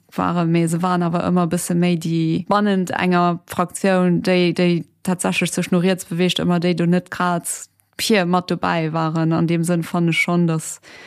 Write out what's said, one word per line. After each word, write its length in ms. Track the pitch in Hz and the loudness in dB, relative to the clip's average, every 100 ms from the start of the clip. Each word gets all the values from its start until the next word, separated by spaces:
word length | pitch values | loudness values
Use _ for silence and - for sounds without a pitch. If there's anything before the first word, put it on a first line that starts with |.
| _ - | _ -4
waren, 400 | 180 175 165 170 | -2 0 2 2
aber 120 | 165 | 2
sie 140 | 165 | 0
waren 220 | 185 180 | 0 0
aber 220 | 170 170 - | 0 -2 0
immer 180 | 180 | 0
ein 60 | 170 | 0
bisschen 280 | 175 - 175 | -2 -2 0
mehr 200 | 175 170 | 0 0
die 460 | 165 165 160 170 - | -2 -2 0 -2 0
spannend 460 | 202 208 190 180 | 0 2 0 -2
enger 500 | - 180 175 175 170 - | -2 0 2 2 0 -4
Fraktion, 760 | - 175 - 196 185 180 170 | -4 -4 -2 0 2 2 2
die, 320 | 185 185 175 | 2 2 2
die 340 | 165 180 170 - _ | 2 2 0 -4 _
tatsächlich 480 | - 175 190 175 175 | -4 -2 -2 -2 -2
sich 180 | - 175 | -2 0
nur 140 | 180 | 2
jetzt 240 | 185 185 - | 2 0 -4
bewegt, 320 | 170 180 - | -2 0 0
immer 220 | 175 175 | 0 0
die 120 | 175 | 0
du 140 | 170 170 | 0 2
nicht 240 | 180 180 | 2 0
grad 340 | - 180 175 - - - _ _ - | -2 -2 -2 -4 -10 -12 _ _ -6
hier 260 | - 214 175 | 0 2 2
mit 240 | 180 175 | 0 0
dabei 440 | 170 185 170 160 | -2 0 0 0
waren. 400 | 160 160 165 160 | -2 -2 0 0
In 140 | 165 165 | 2 2
dem 180 | 170 165 | 0 0
Sinn 180 | 175 | -2
fand 260 | 165 175 170 | -2 0 0
ich 80 | 160 | 0
schon, 300 | - 175 170 | 0 2 2
dass, 320 | 160 - - - - | 0 -4 -12 -18 -20